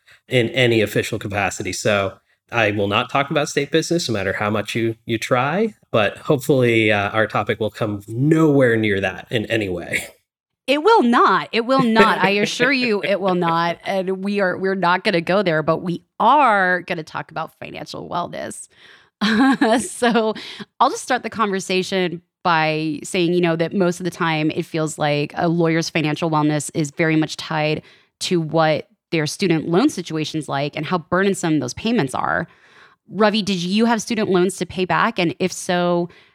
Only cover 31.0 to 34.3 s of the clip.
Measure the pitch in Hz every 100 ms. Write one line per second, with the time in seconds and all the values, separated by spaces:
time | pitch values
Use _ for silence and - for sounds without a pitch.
31 | - 180 202 190 170 156 127 - 220 240
32 | 139 - 67 85 170 _ _ - - _
33 | _ 180 214 214 190 185 175 208 233 226
34 | - 220 214